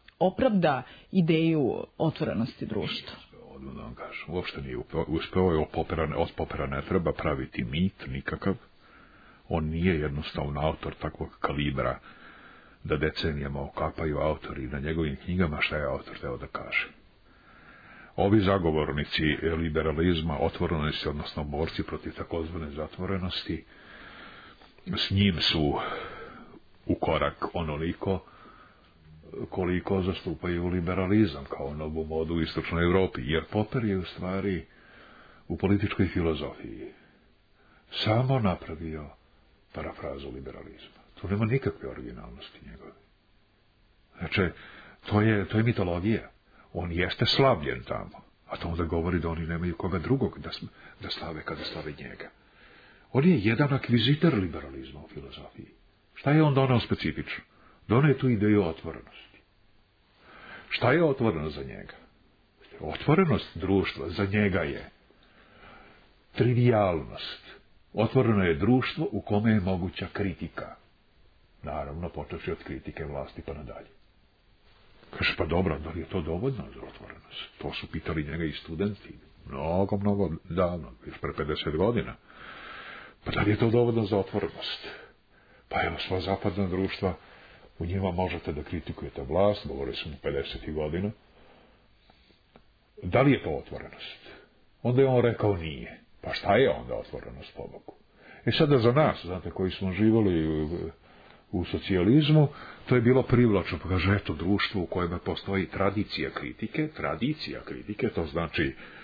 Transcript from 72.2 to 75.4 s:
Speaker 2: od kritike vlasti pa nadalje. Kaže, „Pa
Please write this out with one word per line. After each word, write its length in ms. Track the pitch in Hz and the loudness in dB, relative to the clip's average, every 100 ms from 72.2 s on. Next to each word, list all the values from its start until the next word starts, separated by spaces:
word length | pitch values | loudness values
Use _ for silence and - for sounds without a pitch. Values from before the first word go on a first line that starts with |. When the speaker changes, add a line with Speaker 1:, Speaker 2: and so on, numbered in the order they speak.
| 76 85 - | -10 -8 -6
Speaker 2:
od 120 | 82 | -8
kritike 420 | - 71 - - 76 | -8 -10 -10 -10 -8
vlasti 360 | 71 67 - | -8 -8 -10
pa 120 | - | -10
nadalje. 360 | 73 62 - - _ _ _ _ _ _ _ _ _ _ - - - | -10 -12 -14 -16 _ _ _ _ _ _ _ _ _ _ -20 -18 -4
Kaže, 180 | - | -2
„Pa 80 | - | -2